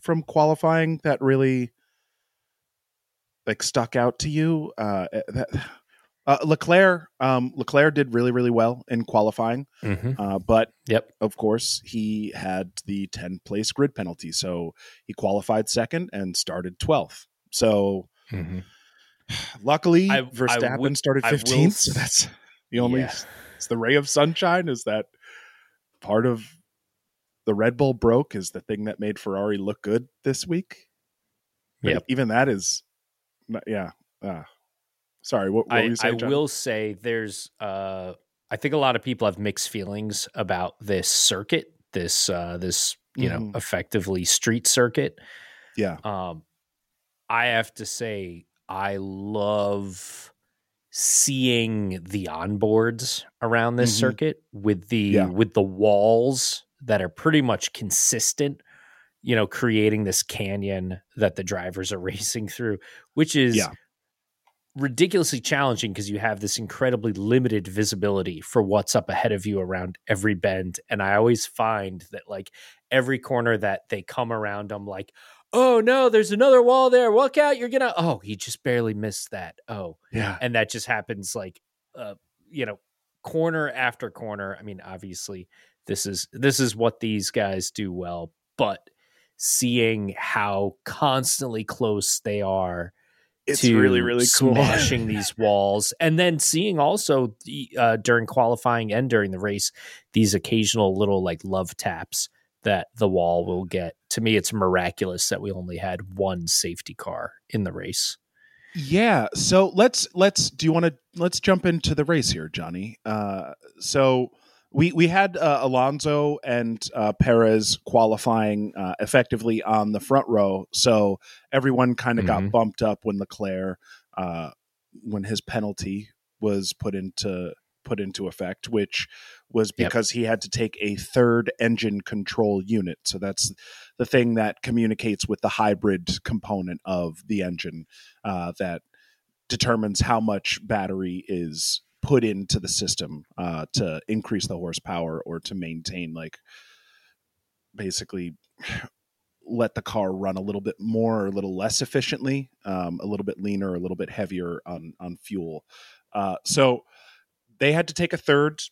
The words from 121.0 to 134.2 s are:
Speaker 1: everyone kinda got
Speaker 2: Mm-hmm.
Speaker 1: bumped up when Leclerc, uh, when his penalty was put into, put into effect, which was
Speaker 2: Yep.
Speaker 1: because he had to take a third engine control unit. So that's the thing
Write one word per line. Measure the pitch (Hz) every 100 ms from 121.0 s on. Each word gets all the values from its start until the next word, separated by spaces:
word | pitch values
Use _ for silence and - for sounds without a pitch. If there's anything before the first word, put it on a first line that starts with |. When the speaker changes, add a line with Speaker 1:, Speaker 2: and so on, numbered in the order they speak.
| 101 98 - - _
Speaker 1:
everyone | 135 135 123 127
kinda | 120 120 117
got | 98 104
Speaker 2:
Mm-hmm. | 98
Speaker 1:
bumped | 117 110 -
up | 110 101
when | 110 101
Leclerc, | 98 - 98 95 95 90 _ - _ -
uh, | 90 85 78 - _ _ _ -
when | 113 104
his | 98 107
penalty | - 120 107 98 95 98 107 _ _ _
was | 107 101 95
put | - 110
into, | 98 95 - 104 90 87 - _ _
put | - 104
into | 98 92 95
effect, | - 90 95 -
which | 113 101 - - - - - _
was | 117 107 -
Speaker 2:
Yep. | 120
Speaker 1:
because | 120 107
he | 120
had | 113 113
to | -
take | 120 113 -
a | 104 101
third | - 131 120 117 104 -
engine | 117 113 113 101
control | - 107 98 - 107 98
unit. | 95 110 90 -
So | - 95
that's | 98 95 - - - - - -
the |
thing | 123 135